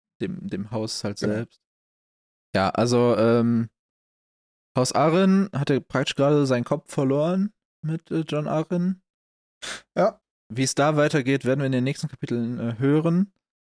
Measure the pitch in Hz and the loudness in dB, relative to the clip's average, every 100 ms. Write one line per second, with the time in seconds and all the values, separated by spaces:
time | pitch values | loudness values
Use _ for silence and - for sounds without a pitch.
0 | _ - 95 90 98 95 104 113 110 - | _ -10 -8 -8 -8 -8 -8 -6 -6 -6
1 | 104 101 104 107 117 _ _ _ _ _ | -8 -6 -4 -4 -8 _ _ _ _ _
2 | _ _ _ _ _ 98 95 - 123 120 | _ _ _ _ _ -2 0 2 2 4
3 | 120 113 113 117 117 117 113 _ _ _ | 4 4 4 4 2 0 -2 _ _ _
4 | _ _ _ _ _ _ _ - 127 - | _ _ _ _ _ _ _ -2 0 2
5 | 151 170 190 190 196 135 143 135 - 131 | 2 4 4 4 2 -2 0 -2 -2 -4
6 | 139 - 139 147 139 123 120 147 - - | -2 2 2 4 2 0 -2 -4 -6 -2
7 | 135 139 160 185 202 - _ _ 156 160 | 0 2 0 0 -2 -6 _ _ -8 -8
8 | - 160 156 151 151 156 160 175 175 185 | -6 -6 -4 -4 -2 -4 -2 -2 -2 -4
9 | _ _ _ _ _ _ - - - - | _ _ _ _ _ _ -14 -14 -8 0
10 | 196 - _ _ - 110 131 - 147 151 | 0 -2 _ _ -10 -4 -2 2 2 4
11 | 147 156 127 135 123 135 139 127 127 143 | 2 2 2 0 0 0 0 0 -2 -4
12 | 156 - 139 120 117 120 113 110 135 151 | -8 -8 -6 -4 -4 -4 -6 -2 0 2
13 | 165 175 202 _ _ _ _ | 2 0 0 _ _ _ _